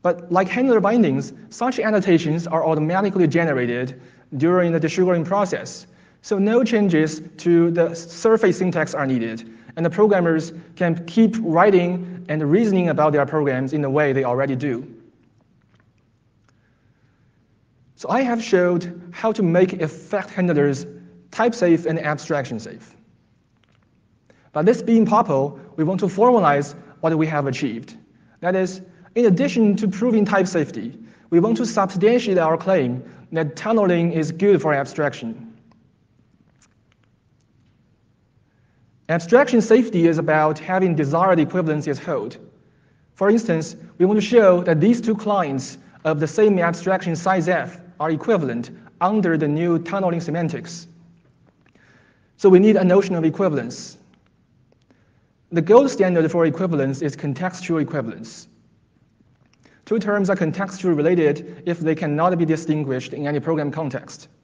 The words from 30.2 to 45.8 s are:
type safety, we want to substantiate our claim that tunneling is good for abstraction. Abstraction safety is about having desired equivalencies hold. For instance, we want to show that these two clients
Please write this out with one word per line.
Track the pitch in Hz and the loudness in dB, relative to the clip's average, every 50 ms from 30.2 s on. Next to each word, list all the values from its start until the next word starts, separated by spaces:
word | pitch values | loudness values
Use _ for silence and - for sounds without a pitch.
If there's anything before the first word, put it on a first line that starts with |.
| 202 | 2
type | - 208 196 190 | 2 2 0 0
safety, | - - 170 147 - - 110 98 120 - - - - _ _ _ _ | 0 0 -2 -2 -2 -6 -10 -12 -12 -14 -16 -20 -20 _ _ _ _
we | 170 170 | 2 2
want | 175 226 226 | 4 2 0
to | 226 240 | -2 -2
substantiate | - - 214 196 190 - 185 190 214 240 247 240 208 190 175 | -2 0 -2 -2 0 0 2 2 2 2 2 0 0 0 2
our | 160 156 165 | 2 2 0
claim | 165 170 190 190 175 135 123 123 127 - - - - - _ | -2 0 0 0 0 0 -2 -4 -8 -10 -14 -20 -20 -18 _
that | 160 160 160 147 147 | -4 -4 -4 -4 -6
tunneling | - - 214 226 220 202 180 180 170 170 170 | -8 -4 0 0 2 2 2 2 2 0 0
is | 165 160 156 147 | -2 -2 -4 -4
good | - - 196 202 196 160 | -4 0 4 4 4 4
for | - 156 147 | 4 0 0
abstraction. | 139 139 135 - - 147 143 131 - - 113 113 - - - - _ _ _ _ _ _ _ _ _ _ _ _ _ _ _ _ _ _ _ _ _ _ _ _ _ _ _ _ _ _ _ _ _ _ _ _ _ _ _ _ _ _ _ _ _ _ _ _ _ _ _ _ _ _ _ _ _ _ _ _ _ _ _ _ _ _ _ _ _ _ - | 0 -2 -4 -4 -4 -4 -4 -4 -6 -12 -12 -12 -12 -16 -20 -20 _ _ _ _ _ _ _ _ _ _ _ _ _ _ _ _ _ _ _ _ _ _ _ _ _ _ _ _ _ _ _ _ _ _ _ _ _ _ _ _ _ _ _ _ _ _ _ _ _ _ _ _ _ _ _ _ _ _ _ _ _ _ _ _ _ _ _ _ _ _ -2
Abstraction | 160 170 170 - 226 247 285 - 254 226 | -2 -2 0 4 4 4 4 6 2 2
safety | - - 220 254 233 - - 175 165 | 4 4 4 4 4 0 0 2 2
is | 165 160 160 | 2 2 2
about | 165 151 151 156 151 156 151 151 | 0 0 2 2 2 0 0 -4
having | - - 185 190 190 185 165 | -6 -4 -2 0 0 0 0
desired | 151 151 139 147 165 185 190 180 170 | 0 -2 0 0 2 2 4 4 2
equivalencies | 151 - - 180 170 160 151 151 147 160 139 131 | 2 0 0 -2 -2 -2 -2 -4 -4 -6 -6 -6
hold. | - 180 151 123 104 117 - - - - _ _ _ _ _ _ _ _ _ _ _ _ _ | -6 -6 -6 -6 -6 -8 -12 -16 -20 -20 _ _ _ _ _ _ _ _ _ _ _ _ _
For | _ 190 202 | _ 2 2
instance, | 220 233 220 - 165 160 156 - - - - - - - | 2 2 2 0 -2 -2 -4 -8 -12 -18 -20 -20 -2 0
we | 175 | 2
want | 185 208 214 | 2 2 2
to | - | 0
show | - 240 233 214 185 180 175 | 4 4 6 8 8 6 4
that | 175 175 165 151 | 2 2 2 4
these | 160 220 240 226 | 4 2 2 2
two | - 233 220 | 0 -4 -4
clients | 214 - 214 202 196 175 143 139 131 127 - - - | -2 -2 -2 -2 -2 -2 -2 -4 -6 -6 -10 -18 -20